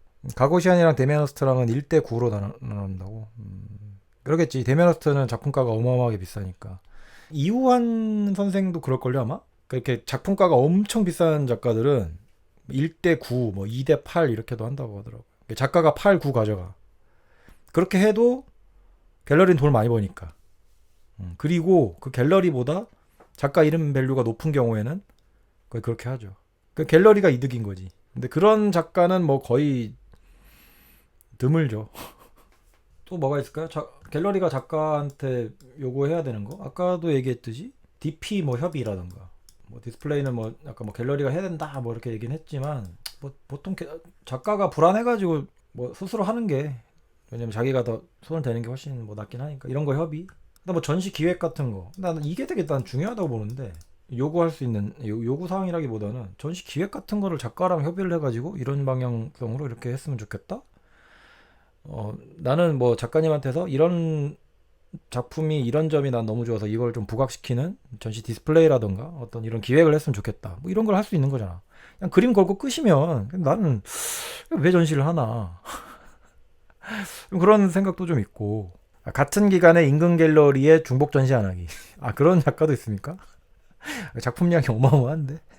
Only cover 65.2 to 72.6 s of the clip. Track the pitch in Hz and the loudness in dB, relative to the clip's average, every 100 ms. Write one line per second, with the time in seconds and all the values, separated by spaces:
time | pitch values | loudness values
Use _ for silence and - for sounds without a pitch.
65.2 | - - 156 151 120 147 160 156 139 120 | -6 -4 -2 0 0 0 2 0 0 -2
66.2 | 110 117 117 110 107 110 120 117 101 113 | -2 -4 -2 -4 -2 -2 -2 -4 -4 -2
67.2 | 131 - - 123 165 226 - 117 113 110 | -4 -4 -4 -2 -4 -8 -16 -12 -10 -8
68.2 | - 113 - 160 160 127 107 95 151 160 | -8 -6 2 6 6 4 0 -6 -8 -14
69.2 | 120 117 113 113 110 139 160 151 - 101 | -12 -10 -8 -6 2 6 6 4 0 -4
70.2 | 101 - 98 87 165 196 214 196 208 165 | -6 -8 -12 -10 -4 -2 2 0 0 0
71.2 | 135 131 98 87 - - - - 180 - | 0 -2 -6 -10 -18 -20 -20 -10 -2 2
72.2 | 247 202 185 196 | 4 4 2 0